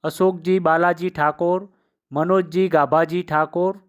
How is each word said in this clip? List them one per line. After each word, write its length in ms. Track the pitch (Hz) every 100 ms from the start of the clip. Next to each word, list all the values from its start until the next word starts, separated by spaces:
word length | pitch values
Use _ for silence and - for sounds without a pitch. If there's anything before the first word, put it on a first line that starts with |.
અશોકજી 560 | 160 - 185 185 165 185
બાલાજી 500 | 170 165 175 170 180
ઠાકોર, 500 | 165 151 151 175 180 202 _ _ _ _
મનોજજી 560 | 139 160 190 175 170 190
ગાભાજી 540 | 156 143 156 165 175
ઠાકોર 520 | 175 151 156 170 185 196